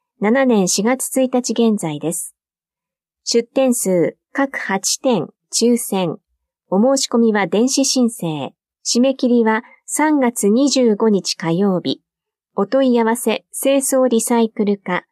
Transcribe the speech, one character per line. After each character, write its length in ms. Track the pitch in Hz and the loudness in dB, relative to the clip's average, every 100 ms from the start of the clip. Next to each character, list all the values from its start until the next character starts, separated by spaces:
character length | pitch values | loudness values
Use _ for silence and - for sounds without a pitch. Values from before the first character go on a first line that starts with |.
| _ _ | _ _
七 240 | 202 262 262 | 0 2 2
年 240 | 214 180 | 2 2
四 120 | - | 0
月 400 | 214 254 - 262 | -2 -2 -2 -2
一 60 | 254 | 0
日 240 | 247 247 | 0 -2
現 260 | 226 233 208 | 0 0 0
在 220 | 160 147 | -4 -6
で 140 | 151 | -6
す。 220 | 175 - - _ _ _ _ _ _ _ _ - | -6 -10 -18 _ _ _ _ _ _ _ _ -2
出 180 | 233 | -2
店 300 | 233 - 262 | 0 0 0
数、 440 | 240 196 180 156 - _ | 0 0 0 0 -4 _
各 260 | - 277 - | -4 -4 -4
八 420 | - 190 - - | -6 -4 -4 -4
店、 260 | 269 226 - _ _ | -2 -2 -4 _ _
抽 220 | - 233 233 | 0 2 0
選。 440 | - 190 175 - _ _ _ _ _ | -2 -4 -4 -6 _ _ _ _ _
お 100 | 190 | 0
申 240 | 247 269 | 2 0
し 60 | - | 0
込 80 | 233 | 0
み 160 | 226 | 2
は 140 | 208 185 | 2 0
電 200 | 196 254 | 0 0
子 160 | 277 | 0
申 220 | 269 262 233 | 0 0 0
請。 440 | - 170 151 127 - _ _ - | -2 -6 -6 -8 -14 _ _ -4
締 160 | 240 | 0
め 140 | 269 269 | 0 0
切 120 | 247 | 2
り 160 | 240 | 2
は 200 | 220 220 - _ - | 2 0 -4 _ -8
三 360 | - 302 294 | -2 0 2
月 260 | 247 240 202 | 0 0 0
二 220 | 226 285 | 2 2
十 260 | 262 240 202 | 2 2 2
五 140 | 226 | 2
日 260 | 196 - - | 0 -2 -6
火 160 | 165 | -4
曜 300 | 170 202 180 | 0 0 -2
日。 200 | 135 - _ _ _ _ _ - | -4 -8 _ _ _ _ _ -4
お 100 | 196 | 0
問 280 | 262 262 | 2 2
い 40 | 240 | 2
合 60 | |
わ 120 | 226 233 | 2 0
せ、 280 | 233 214 - | -2 -4 -6
清 260 | - 269 277 | -4 0 0
掃 300 | - 269 254 | 2 2 2
リ 140 | 226 | 0
サ 180 | - 233 | 0 0
イ 100 | 226 | 0
ク 140 | - | 0
ル 140 | 202 202 | -2 -2
課。 260 | - 180 - | -4 -6 -6